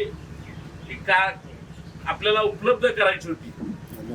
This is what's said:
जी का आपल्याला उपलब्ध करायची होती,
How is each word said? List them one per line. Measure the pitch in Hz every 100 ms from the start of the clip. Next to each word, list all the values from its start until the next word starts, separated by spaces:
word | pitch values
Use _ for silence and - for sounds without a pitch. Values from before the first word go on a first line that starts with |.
| - - - - - - - - -
जी |
का | - - 185 190 185 - - - - - - -
आपल्याला | - 208 214
उपलब्ध | 208 - 220 247 247
करायची | 214 196 180 160
होती, | - - - - - - - -